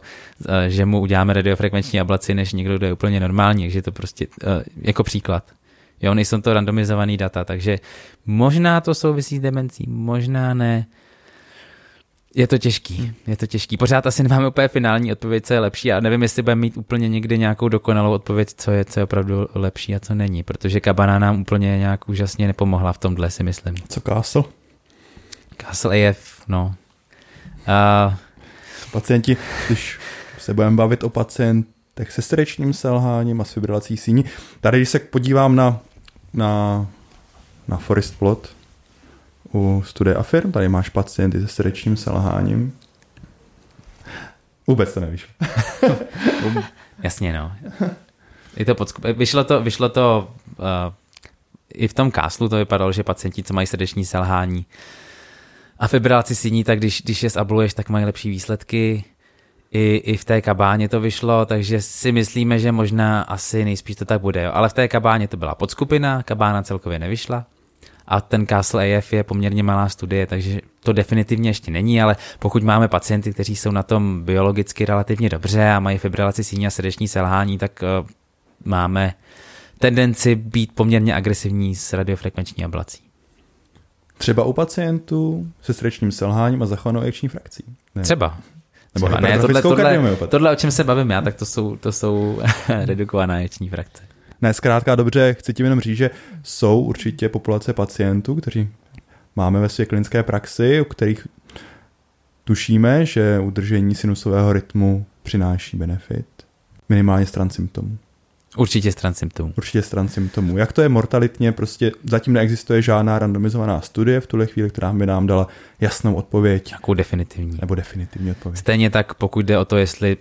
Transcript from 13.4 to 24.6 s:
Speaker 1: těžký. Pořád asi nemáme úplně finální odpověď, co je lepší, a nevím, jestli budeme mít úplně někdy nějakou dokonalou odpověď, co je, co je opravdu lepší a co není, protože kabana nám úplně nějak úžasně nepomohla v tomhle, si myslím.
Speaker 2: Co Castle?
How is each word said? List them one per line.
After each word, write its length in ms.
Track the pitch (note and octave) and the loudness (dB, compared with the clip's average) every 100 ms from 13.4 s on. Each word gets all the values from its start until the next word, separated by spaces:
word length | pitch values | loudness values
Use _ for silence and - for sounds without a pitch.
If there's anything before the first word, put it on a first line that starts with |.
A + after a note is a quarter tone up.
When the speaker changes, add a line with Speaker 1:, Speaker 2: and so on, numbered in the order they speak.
| A2+ | -4
Speaker 1:
těžký. 300 | A2 - - | -6 -4 0
Pořád 300 | B2 C3 C3 | 4 4 2
asi 160 | A#2+ | 2
nemáme 260 | C3+ C3+ C3+ | 4 4 2
úplně 200 | C3 C3+ | 2 2
finální 440 | C3 A#2 A2+ A#2+ | 2 2 0 0
odpověď, 320 | G2 A2+ A2+ - | -4 -2 -2 0
co 80 | |
je 60 | A#2+ | 2
lepší, 320 | G#2 - B2 | 2 -2 0
a 80 | G2 | 2
nevím, 220 | A2 A#2+ | 2 2
jestli 200 | A#2 - | 2 2
budeme 180 | A#2 A#2 | 0 2
mít 160 | A#2 A2 | 0 -4
úplně 320 | G#2 A#2+ A2+ | -4 -2 0
někdy 300 | A2 A2 A2+ | -2 0 0
nějakou 300 | A2 G#2+ A#2+ | 2 2 0
dokonalou 440 | G#2+ - G#2+ G#2 | 0 2 2 2
odpověď, 360 | G#2 - G#2 G#2 - | 0 0 -2 -2 -4
co 140 | - | 0
je, 140 | G2+ | 0
co 160 | G2 - | 0 -2
je 40 | |
opravdu 440 | G2 G2 G2 G2 G2+ | 0 0 0 -2 -2
lepší 400 | G#2 F#2+ - - | -2 -4 -4 -6
a 60 | G2+ | -6
co 140 | - | -4
není, 280 | G#2 G2+ F2 | -2 -2 -2
protože 380 | - - G2 G2+ | -6 -4 -2 0
kabana 380 | G#2 G2 G2 G2+ | 2 4 4 4
nám 220 | G2+ G#2 | 4 2
úplně 380 | F#2+ G#2 G2 G2 | 0 0 2 2
nějak 300 | G2 G2 - | 0 -2 -4
úžasně 380 | G2 G2 - G2+ | -4 -4 0 -2
nepomohla 460 | F#2+ G2 F#2 F2+ | 0 0 2 0
v 60 | F2+ | -2
tomhle, 320 | F#2 F2+ E2+ | -2 0 -2
si 120 | - | -2
myslím. 320 | F2+ F2+ F#2 F2+ - | -4 -4 -6 -8 -8
Speaker 2:
Co 120 | - | -8
Castle? 420 | - G#2 - - C#3 - | -2 -2 0 0 -2 -8